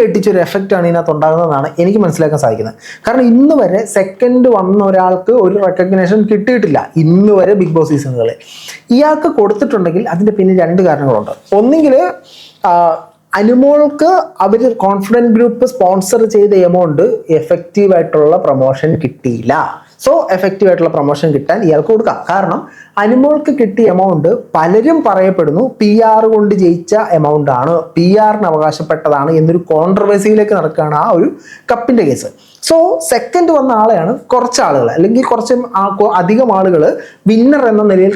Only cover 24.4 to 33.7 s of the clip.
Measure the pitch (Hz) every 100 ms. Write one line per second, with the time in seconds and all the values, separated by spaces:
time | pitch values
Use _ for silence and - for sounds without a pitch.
24.4 | - 165 160 208 262 320 233 190 190 185
25.4 | 151 156 262 - 208 214 226 220 220 214
26.4 | 208 196 180 170 - 214 220 165 147 151
27.4 | 143 123 139 170 - 170 175 208 214 214
28.4 | 185 156 156 147 160 160 151 143 143 160
29.4 | 160 170 170 156 170 196 202 202 208 214
30.4 | 208 196 156 160 151 147 165 170 - -
31.4 | - - - 349 - 233 160 123 - -
32.4 | _ _ - 330 349 508 - - - 359
33.4 | 349 311 262